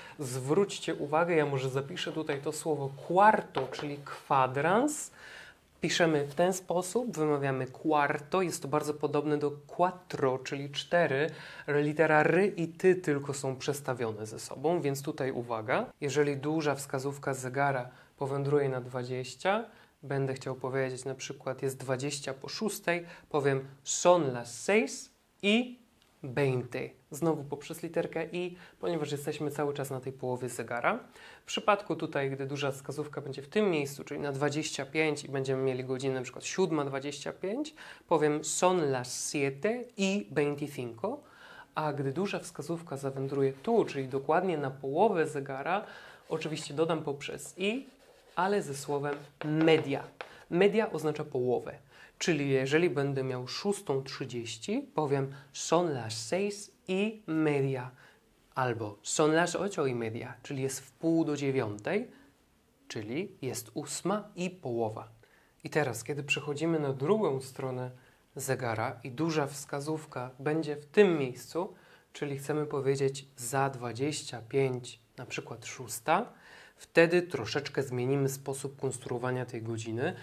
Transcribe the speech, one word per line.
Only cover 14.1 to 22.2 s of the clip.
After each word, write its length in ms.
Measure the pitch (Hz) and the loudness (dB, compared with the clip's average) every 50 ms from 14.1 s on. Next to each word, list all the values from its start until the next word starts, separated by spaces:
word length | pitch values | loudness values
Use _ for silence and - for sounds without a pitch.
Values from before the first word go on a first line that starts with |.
| 107 101 110 | -2 -4 -8
ze 120 | 107 - - | -10 -10 -10
sobą, 420 | - - - 131 135 160 180 170 | -12 -12 -6 -2 2 2 2 2
więc 220 | 139 143 139 139 | 2 0 -2 -2
tutaj 300 | - 160 151 - 135 131 | -4 -4 -4 -2 -2 -2
uwaga. 540 | 131 127 120 120 117 110 110 113 139 190 247 - - - | -2 -4 -4 -4 -4 -4 0 0 0 0 0 -2 -6 -6
Jeżeli 360 | 147 139 127 147 147 143 143 | -4 0 2 2 2 2 2
duża 380 | 135 135 147 156 160 147 147 135 | -2 -2 -2 0 0 2 0 0
wskazówka 600 | 143 - - - 131 131 143 139 - - 143 135 | -2 -4 -4 -4 -4 -4 -4 -6 -4 -4 -4 -4
zegara 540 | 131 127 127 131 139 143 139 135 123 123 127 - - - - _ | -4 -4 -4 0 0 2 2 2 0 -4 -6 -12 -20 -20 -16 _
powędruje 520 | - 143 127 139 139 139 139 147 143 143 131 | -6 -4 -4 -2 -2 0 2 2 2 2 2
na 120 | 131 123 | -2 -4
dwadzieścia, 840 | 123 123 127 127 123 123 127 127 127 - - - - 185 208 226 226 - - - - _ _ _ | -6 -6 -6 -6 -6 -4 -4 -6 -6 -8 -8 -2 0 2 2 2 0 -6 -12 -20 -20 _ _ _
będę 320 | 151 135 139 139 139 135 131 | -8 -4 -2 0 0 0 -2
chciał 200 | - - 135 127 | -4 -6 -8 -6
powiedzieć 500 | 131 135 127 131 135 131 131 131 123 - | -6 -4 -2 0 0 0 -2 -2 -6 -6
na 100 | 135 131 | -6 -6
przykład 480 | - - - 139 - - 131 127 - | -6 -8 -10 -10 -8 -8 -8 -6 -4
jest 160 | 139 135 135 - | -4 -4 -4 -4
dwadzieścia 560 | 127 135 131 123 139 147 143 - | -4 -2 -2 -2 -2 -4 -6 -6